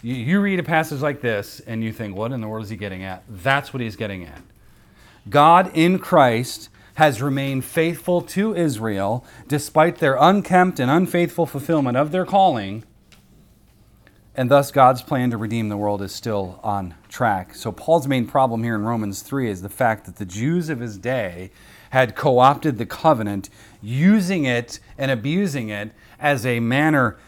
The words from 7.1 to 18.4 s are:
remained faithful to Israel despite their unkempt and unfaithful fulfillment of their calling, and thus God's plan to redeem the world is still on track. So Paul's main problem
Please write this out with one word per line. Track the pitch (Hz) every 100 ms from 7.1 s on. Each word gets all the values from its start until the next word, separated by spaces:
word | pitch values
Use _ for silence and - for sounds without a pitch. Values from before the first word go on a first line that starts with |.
| 117
remained | 139 139 139 135
faithful | 127 170 160 170 - 175
to | 170 190 214 175
Israel | 165 113 113 98 98 123 - - -
despite | 143 - 156 170 170
their | 151 131
unkempt | 160 202 - 180 180 175
and | 127
unfaithful | 160 180 175 170 - 160
fulfillment | 139 - 160 131 123
of | 151
their | 180 180
calling, | 196 190 120 98 107 - _ _ _ _ _ _ _ _ _ _ _ _ _ _ -
and | 123
thus | 143 139
God's | 143 127 127
plan | - 139 123
to | 117
redeem | 107 117 107
the | 104
world | 104 101
is | 98
still | - 120 104 92 87
on | 107 101 92 - _
track. | - 123 95 92
So | - 117
Paul's | 92 - 165 139
main | 131 110
problem | 143